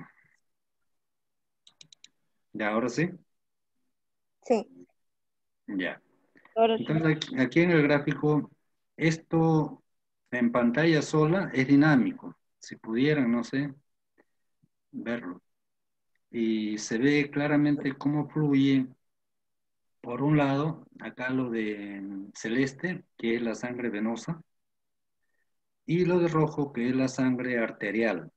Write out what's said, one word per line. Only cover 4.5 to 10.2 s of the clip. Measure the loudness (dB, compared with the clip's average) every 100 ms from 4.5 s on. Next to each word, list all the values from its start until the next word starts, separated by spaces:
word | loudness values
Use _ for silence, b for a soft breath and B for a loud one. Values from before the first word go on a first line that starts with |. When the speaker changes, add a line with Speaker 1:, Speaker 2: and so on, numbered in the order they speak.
| -2 -2 -18 -20 _ _ _ _ _ _ _ -10
Speaker 1:
Ya. | -6 -6 -8 _ _ _ _ _
Speaker 3:
Ahora | 0 2 0
sí. | 0
Speaker 1:
Entonces, | 0 2 0
aquí, | -2 -2
aquí | 2 4
en | 4
el | 4
gráfico, | 4 2 0 -2 2 2 -2 _ _ _ _ -2
esto | -2 -2 -2 2 4 4 2 -6 _ _ _ _